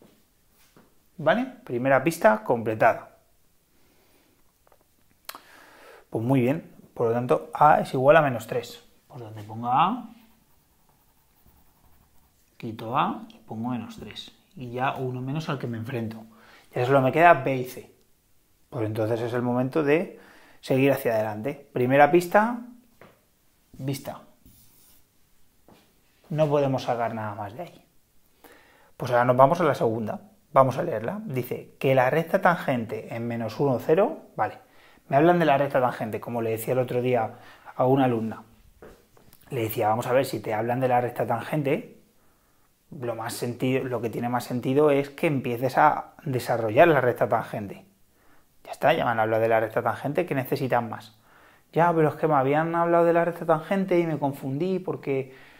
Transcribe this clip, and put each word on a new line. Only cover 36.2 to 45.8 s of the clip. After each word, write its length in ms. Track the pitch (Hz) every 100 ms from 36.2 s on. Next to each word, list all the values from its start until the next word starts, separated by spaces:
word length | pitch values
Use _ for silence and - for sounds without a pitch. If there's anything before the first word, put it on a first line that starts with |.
| - 117
le 80 | 113
decía 240 | 110 -
el 60 | 127
otro 220 | 123 123
día 340 | 123 123 110 - - - - -
a 100 | 131
una 200 | 139 131
alumna. 380 | 117 110 98 - _ _ _ - - _ _ - - -
Le 100 | 131
decía, 260 | 110 120 107
"Vamos 200 | 113 127
a 60 |
ver, 120 | 127 131
si 140 | 110
te 140 | 113
hablan 260 | 107 117 123
de 80 | 127
la 120 | 123
recta 280 | 120 - 117
tangente, 720 | 117 - 156 135 170 - - _ _ _ _ _ _ _ _ _
lo 240 | 151 120
más 220 | 113 113 -
senti-, 440 | 123 117 131 131
lo 220 | 127 120
que 80 | 113
tiene 200 | 110 120
más 160 | 123 -
sentido 440 | 123 123 135 151
es 220 | 139 143
que 160 | - 170
empieces 500 | 135 123 117 131
a 380 | 160